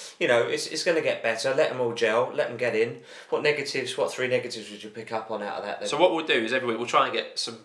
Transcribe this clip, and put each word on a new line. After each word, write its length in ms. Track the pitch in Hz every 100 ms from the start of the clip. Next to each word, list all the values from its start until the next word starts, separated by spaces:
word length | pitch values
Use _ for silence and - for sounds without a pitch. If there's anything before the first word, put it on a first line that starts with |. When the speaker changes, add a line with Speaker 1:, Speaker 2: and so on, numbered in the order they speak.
| - -
Speaker 1:
you 80 | 147
know, 140 | 120 120
it's, 220 | 151 -
it's 160 | 156
gonna 160 | - 160
get 200 | 135 110
better. 320 | 117 110 135
Let 200 | 135 156
'em 80 | 127
all 140 | 120
gel. 360 | 107 113 110 127
Let 160 | 139 147
'em 80 | 117
get 200 | 120 110
in. 260 | 117 139 - - -
What 120 | 147
negatives, 560 | 151 147 139 135 123 -
what 140 | 131
three 160 | - 127
negatives 420 | 123 120 117 104
would 140 | 101
you 60 | 110
pick 200 | 107 110
up 220 | 113 -
on 100 | 107
out 140 | 101 -
of 60 |
that 160 | 101 -
then? 80 | 101
Speaker 2:
So 80 | 147
what 180 | 170
we'll 100 | 160
do 100 | 160
is 180 | 139 113
every 160 | 127 123
week 100 | 113
we'll 80 | 120
try 200 | 156 127
and 60 |
get 280 | 113 - -
some 160 | - 113